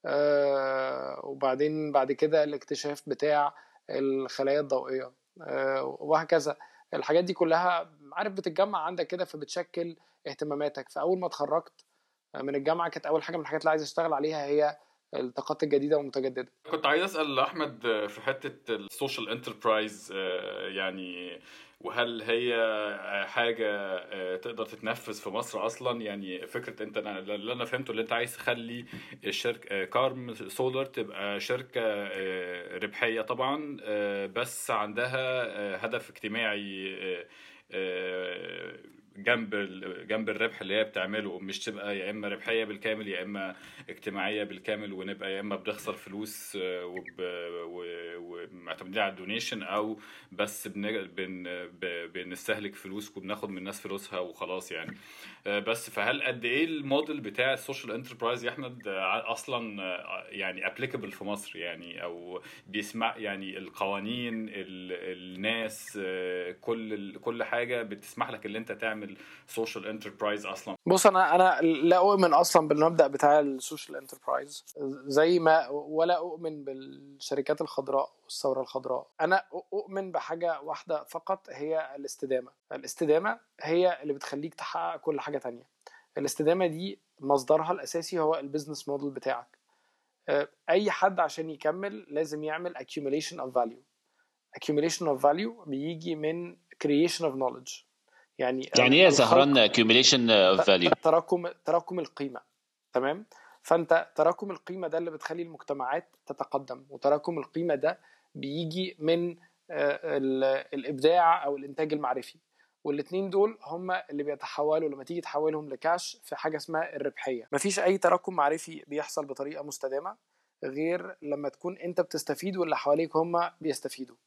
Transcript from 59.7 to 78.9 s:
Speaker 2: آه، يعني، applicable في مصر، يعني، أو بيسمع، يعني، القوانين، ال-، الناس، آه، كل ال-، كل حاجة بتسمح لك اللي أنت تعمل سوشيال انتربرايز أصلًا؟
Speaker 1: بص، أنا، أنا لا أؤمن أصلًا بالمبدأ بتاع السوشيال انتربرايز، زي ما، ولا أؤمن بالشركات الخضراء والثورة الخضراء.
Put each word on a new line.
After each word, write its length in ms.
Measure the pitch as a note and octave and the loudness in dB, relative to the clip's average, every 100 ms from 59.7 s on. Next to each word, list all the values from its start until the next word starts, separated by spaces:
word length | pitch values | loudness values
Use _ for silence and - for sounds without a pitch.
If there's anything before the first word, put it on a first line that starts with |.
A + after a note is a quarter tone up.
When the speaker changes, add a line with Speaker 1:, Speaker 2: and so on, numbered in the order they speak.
| G2+ | -8
Speaker 2:
آه، 420 | F#2+ F2+ E2+ F#2 - | -6 -6 -8 -10 -10
يعني، 340 | G2+ F#2+ F#2 F#2 | -8 -6 -4 -6
applicable 440 | - C3+ C3+ G#2 | -4 -6 -6 -8
في 140 | - | -8
مصر، 320 | G2+ G#2 - G#2 | -6 -6 -8 -10
يعني، 440 | F2 E2 F2 E2+ | -10 -10 -14 -10
أو 380 | F2 F2 F2 F2+ - - - | -10 -10 -10 -12 -14 -20 -8
بيسمع، 500 | G2+ G#2 A2+ A#2 A2 | -8 -6 -4 -4 -4
يعني، 420 | G#2 G2 G2 F#2+ | -8 -8 -8 -10
القوانين، 880 | F#2 - G2 G2+ G#2 B2 A#2+ A2+ G#2+ | -12 -6 -4 -2 -4 -6 -6 -6 -8
ال-، 680 | G2+ F#2 F#2 F#2 F2+ F#2 F2+ | -10 -12 -12 -10 -8 -8 -10
الناس، 800 | F2+ F#2 G#2+ A2+ A2 G#2 - G#2 | -12 -6 -4 -2 -4 -8 -12 -6
آه، 500 | F#2 F#2 F2+ F2+ F2+ F2+ | -4 -4 -4 -4 -6 -8
كل 320 | - A#2 A2 | -4 -4 -4
ال-، 260 | G#2+ G2+ A2 | -8 -8 -8
كل 220 | - A#2 | -8 -4
حاجة 380 | - A#2+ A#2+ B2 | -2 -2 -2 -4
بتسمح 480 | A2 G2+ - - A#2 | -4 -10 -12 -6 -6
لك 160 | A#2 G#2 | -4 -8
اللي 120 | G#2+ | -8
أنت 140 | A2 | -8
تعمل 360 | G2+ A2+ G#2+ G2+ F#2 - - - | -6 -4 -4 -10 -14 -20 -20 -10
سوشيال 400 | - A2+ A2 G2+ | -4 -4 -4 -8
انتربرايز 600 | G#2+ G#2 - G#2 G#2 G2 | -8 -10 -2 -2 0 -4
أصلًا؟ 300 | F#2+ - F#2 - | -8 -8 -4 4
Speaker 1:
بص، 200 | F#3 G#3 | 8 10
أنا، 280 | F#3 E3 | 10 8
أنا 260 | F3 F#3 D3+ | 8 8 8
لا 340 | E3 D3+ E3 F3+ | 4 6 8 8
أؤمن 380 | G3 G3+ F3 | 8 8 8
أصلًا 340 | D#3+ E3+ F3 D#3 | 8 10 8 8
بالمبدأ 380 | D3+ D#3+ E3+ C#3 | 6 6 8 6
بتاع 340 | C#3 D3 D3+ | 8 8 8
السوشيال 560 | C#3+ C3 - D#3 - C#3+ | 6 -2 -6 -10 -10 -12
انتربرايز، 680 | C3+ - - C3+ C#3 - - - C#3 C#3 C3+ | -12 -10 -2 -2 -2 -14 -16 -8 -6 -6 2
زي 320 | C#3 D#3+ F3+ | 6 6 6
ما، 300 | D#3+ D#3+ B2+ | 8 6 4
ولا 480 | C#3+ D3 D#3 E3+ F3 | -6 -2 2 4 2
أؤمن 480 | F3 E3 E3 D3+ | 0 -6 -8 -8
بالشركات 960 | C#3 C3+ C3+ C#3 C#3+ C#3 - C#3 C#3 D3+ | -10 -10 -12 -18 -20 -16 -4 -2 0 -2
الخضراء 500 | D#3 - C3+ C3+ C#3 _ | -2 -4 0 0 0 _
والثورة 360 | _ - C#3 C3 | _ -4 -2 -2
الخضراء. 500 | B2+ C3 C3 | -4 -6 -4